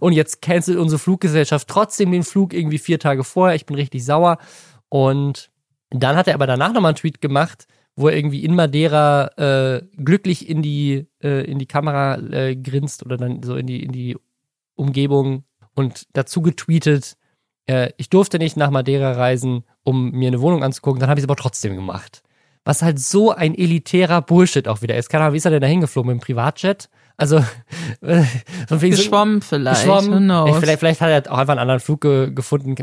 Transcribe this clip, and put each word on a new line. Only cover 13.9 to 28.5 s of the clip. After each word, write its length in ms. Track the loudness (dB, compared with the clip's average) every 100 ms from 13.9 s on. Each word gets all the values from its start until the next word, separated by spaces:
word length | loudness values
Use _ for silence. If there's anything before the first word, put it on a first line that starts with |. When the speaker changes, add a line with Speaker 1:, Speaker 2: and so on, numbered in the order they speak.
Speaker 1:
die 240 | -8 -10 -10 _ _ _ _ _
Umgebung 720 | -6 -4 0 2 2 0 -4 -10 _ _
und 320 | -4 -4 -6 -8
dazu 300 | -6 -4 -2
getweetet, 760 | 0 -2 0 0 2 0 -2 -16 _ _ _ _ -2
äh, 240 | -2 -2 -6
„Ich 140 | 0
durfte 280 | 2 2 0
nicht 180 | -2 0
nach 140 | 0
Madeira 420 | 0 0 0 0
reisen, 520 | 0 0 0 -2 -4 -8 _
um 260 | -2 0 -2
mir 180 | -2 0
eine 120 | 2
Wohnung 240 | 2 2
anzugucken, 360 | -2 -2 -2 0
dann 100 | 0
hab 80 | 0
ich's 80 | 0
aber 100 | -2
trotzdem 400 | -4 -6 -6 -6
gemacht.“ 460 | -8 -10 -14 _ _ _ _ _
Was 180 | -4 0
halt 160 | 0 -2
so 340 | 0 2 2
ein 220 | 2 0
elitärer 680 | 0 0 0 0 0 2 2
Bullshit 460 | 4 4 4 2 -2
auch 140 | -2
wieder 140 | -2 -4
ist. 120 | -2
Keine 160 | 0
Ahnung, 100 | 2
wie 40 | 0
ist 60 |
er 60 | 2
denn 100 | 2
da 60 | 2
hingeflogen? 460 | 2 0 -2 -2
Mit 100 | -4
dem 20 |
Privatjet? 640 | -4 -2 -2 -2 -2 -4 -8 _ _ -4
Also, 200 | 2 2
<laughs> 640 | 2 -4 -16 -12 -10 -8
äh, 220 | 0 2 2 -2 -10